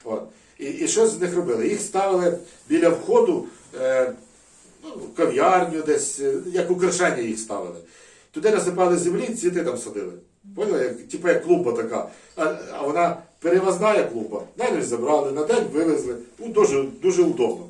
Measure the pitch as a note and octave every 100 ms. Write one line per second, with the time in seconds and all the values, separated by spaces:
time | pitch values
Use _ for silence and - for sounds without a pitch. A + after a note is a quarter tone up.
0 | A#2 A2 - - _ _ C#3 - E3 G#3
1 | A3+ E3 F3 F3 C#3+ A2+ - G#3 - F#3+
2 | G3 F#3 F3 E3+ - - - E4 E4+ -
3 | - A#4 G#4+ D#3 - - - B2 C3 C3
4 | B2+ A2+ - _ _ _ - _ D#4 C4+
5 | - - E3 C3 E3+ F#3 E3+ D#3+ D3+ C#3+
6 | - - C#3 C#3 F3+ F3+ F3 F3+ F3+ -
7 | F3 B2+ A2+ A2 - G2+ F2+ E2+ - -
8 | - - _ D#3 G#3+ G#3 F3 F3 F3+ F3
9 | F3 F3+ B3 - F3 F3 C#3+ B2 - G2+
10 | F2+ F2 - _ G2+ G2 G#3 D#3+ B2 A#2
11 | - D#3 F3 - E3 E3 A#2+ A#2 A2+ G#2+
12 | - - - - D#3 - - - C3+ E3
13 | E3+ E3+ - _ E3 F#3 F#3+ F3+ G#3+ G3+
14 | - A#2 G#2+ G#2 - - A#3 F3 A#2+ A#2
15 | C3 D3+ C#3 C#3 D3+ - - D3 E3 C#3
16 | B2 A#2+ - - A3+ G#3+ F#3+ C#3 C3+ -
17 | F3+ F3 E3 B2+ A#2 - -